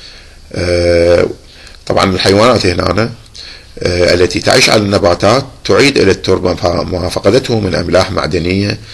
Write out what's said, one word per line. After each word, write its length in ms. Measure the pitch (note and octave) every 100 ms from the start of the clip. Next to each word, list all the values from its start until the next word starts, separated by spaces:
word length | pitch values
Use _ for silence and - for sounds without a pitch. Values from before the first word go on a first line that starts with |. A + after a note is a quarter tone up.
| - - - - -
آه، 760 | - F2 F2 F2 E2+ E2+ F2 - - - - - - -
طبعًا، 280 | G2 F#2+
الحيوانات 520 | F#2 - G2+ A#2+ G#2+ F#2+
هنا، 440 | F2 F2+ G2+ A#2 A#2 - - - - - -
آه، 360 | F2 F2+ F2
التي 260 | F2+ F2+ -
تعيش 300 | G#2+ C3 -
على 120 | A#2
النباتات 600 | G2+ G2+ F#2+ F2 G2 B2+ D3 -
تعيد 340 | - G2 - -
إلى 120 | F#2+
التربة 720 | - - F#2 F2+ E2+ F2 E2+
ما 240 | F2+ F2+ F2+
فقدته 520 | - G2+ B2+ C3+ A2+
من 140 | G2
أملاح 360 | E2 E2+ F2 F#2
معدنية 680 | E2+ D2 F2 F2 F#2+ G2+ G#2 -